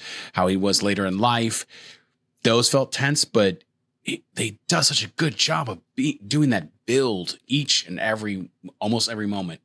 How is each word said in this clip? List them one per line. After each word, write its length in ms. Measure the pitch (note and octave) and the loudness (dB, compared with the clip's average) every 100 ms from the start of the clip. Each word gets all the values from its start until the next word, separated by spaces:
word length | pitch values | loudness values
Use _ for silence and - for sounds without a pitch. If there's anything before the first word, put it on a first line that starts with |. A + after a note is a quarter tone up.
| - - - | -6 -14 -6
how 120 | - F#2 | 0 2
he 100 | F#2+ | 2
was 260 | G2 F#2+ | 2 2
later 220 | G2+ G2 F#2+ | 0 0 -2
in 100 | F#2+ | 0
life, 480 | A#2+ A#2 A2+ - - - - - _ _ _ _ | 0 2 0 -4 -8 -16 -20 -20 _ _ _ _
those 260 | A#2+ A#2 A#2+ | 4 4 4
felt 220 | C#3 C3 | 2 0
tense, 320 | - C#3 D3 - | 0 0 0 0
but 380 | A2+ G2 F2 _ _ _ _ | 2 2 0 _ _ _ _
it, 180 | - - _ - | -10 -10 _ -6
they 240 | A2+ G#2 - | -6 -6 -2
does 220 | E3 - | 0 2
such 140 | C#3+ | 0
a 40 | - | -2
good 300 | - D#3+ - | -2 -2 0
job 320 | - D#3+ B2 | 0 0 -4
of 100 | F2+ _ - | -8 _ -4
be-, 240 | C#3+ - G2+ | -2 -2 -2
doing 220 | D3 C#3+ | 2 4
that 160 | G#2 D2+ _ - | 2 -2 _ 0
build 540 | C3 B2+ F#2+ F2 - - | 2 2 -2 -6 -10 -2
each 400 | C#3+ C#3 - - | -2 0 -2 -2
and 100 | F2+ | -4
every, 500 | A2 A2 G#2+ G2 - _ F2+ - | -2 -2 -4 -6 -10 _ -20 -6
almost 300 | G#2 A#2 A2+ | -2 0 -2
every 160 | A2 G#2 | -4 -4
moment 360 | G2+ F2+ D#2+ | -4 -6 -10